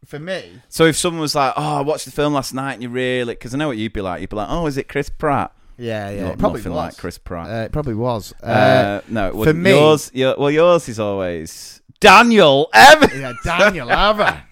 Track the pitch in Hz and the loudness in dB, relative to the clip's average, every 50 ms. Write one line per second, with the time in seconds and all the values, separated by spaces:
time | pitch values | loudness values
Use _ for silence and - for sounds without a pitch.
0 | _ _ - 143 151 175 190 175 - 87 87 127 _ _ - - 160 165 151 - | _ _ -16 -14 -10 -10 -10 -10 -12 -16 -20 -20 _ _ -2 2 2 2 2 0
1 | - 180 170 165 156 147 - 147 139 131 117 - 147 151 151 147 139 143 156 135 | -4 -4 -4 -4 -6 -4 -2 -2 -2 -2 -2 -4 -4 -4 -4 -4 -4 -4 -6 -6
2 | - - 123 - 147 147 147 143 131 - - 131 135 139 131 101 120 123 120 127 | -8 -12 -6 -4 -2 -2 -2 -2 -4 -6 -10 -10 -8 -8 -10 -10 -12 -10 -6 -6
3 | 127 127 127 127 123 120 110 - - 120 117 135 156 156 127 107 107 113 _ 110 | -4 -4 -2 -4 -4 -6 -8 -12 -12 -10 -8 -6 -6 -6 -6 -6 -6 -6 _ -6
4 | 98 92 87 78 85 - - 104 104 - 135 165 170 156 139 135 131 _ - 143 | -8 -6 -8 -8 -10 -10 -8 -8 -8 -6 -6 -6 -4 -4 -6 -6 -10 _ -6 -8
5 | 143 - - - - 156 143 123 95 - _ _ _ _ - _ 120 117 110 107 | -6 -6 -8 -6 -4 -4 -2 -2 -4 -6 _ _ _ _ -20 _ -10 -8 -8 -8
6 | 101 101 101 101 98 92 - - - 98 85 - 104 92 87 85 85 85 - - | -8 -10 -10 -8 -8 -8 -6 -4 -4 -4 -4 -4 -10 -8 -8 -8 -8 -8 -12 -12
7 | - 90 85 - _ - 92 85 82 82 107 113 113 - - 151 147 139 113 104 | -12 -12 -12 -12 _ -14 -12 -12 -10 -10 -8 -8 -8 -6 -6 -6 -6 -6 -6 -4
8 | 117 127 120 110 95 - - - - - 117 110 107 131 131 131 123 101 101 98 | -4 -4 -4 -6 -8 -12 -18 -16 -8 -4 0 2 4 4 4 4 2 0 -2 -6
9 | - - 110 113 101 92 - 101 110 123 113 - 170 190 - 143 147 156 156 147 | -8 -8 -6 -4 -4 -4 -4 0 0 2 2 2 4 4 6 6 6 6 4 2
10 | - - _ 123 127 131 - - 135 143 147 156 165 175 175 170 - - 117 104 | 0 -8 _ -2 0 0 0 0 0 0 2 2 4 4 4 2 0 -4 -8 -6
11 | 110 104 101 98 95 90 87 85 80 80 - - - - - _ _ _ - _ | -4 -4 -4 -4 -4 -6 -6 -8 -10 -12 -16 -18 -20 -20 -20 _ _ _ -14 _
12 | - 202 190 202 240 233 233 214 180 151 135 135 151 - - 214 226 269 302 311 | 6 8 8 8 8 6 6 6 6 6 6 4 2 2 6 8 10 10 10 8
13 | 285 226 - 135 139 127 120 - - - 170 175 190 208 196 165 131 120 - 156 | 6 2 0 -4 -10 -10 -12 -8 -6 -6 0 2 2 2 2 -2 -4 -2 -2 0
14 | 180 208 214 208 202 151 82 76 69 _ | 2 0 2 0 0 -2 -2 -6 -14 _